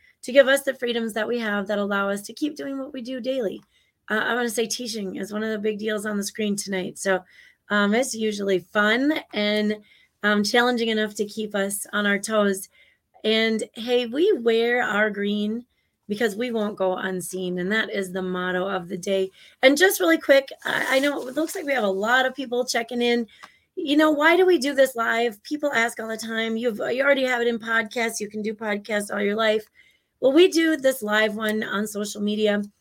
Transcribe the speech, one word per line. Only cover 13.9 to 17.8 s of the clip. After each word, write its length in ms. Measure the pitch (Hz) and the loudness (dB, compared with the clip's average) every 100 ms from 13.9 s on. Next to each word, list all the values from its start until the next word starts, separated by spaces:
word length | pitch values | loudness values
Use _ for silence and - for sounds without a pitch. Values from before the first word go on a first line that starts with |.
| 247 240 | 0 0
we 260 | 262 381 | 2 2
wear 500 | 330 233 226 233 247 | 2 2 2 2 2
our 280 | 226 202 214 | 0 2 0
green 540 | 202 202 208 208 226 240 _ _ _ - | 0 -2 -2 -2 -4 -8 _ _ _ -8
because 280 | 208 233 190 | -2 -2 -2
we 140 | 247 | -4
won't 260 | 226 208 202 | -2 -4 -2
go 200 | 190 185 | -2 -2
unseen. 600 | 190 185 175 185 180 180 | -4 -4 -6 -6 -4 -4
And 120 | 180 | -2
that 180 | 220 | -2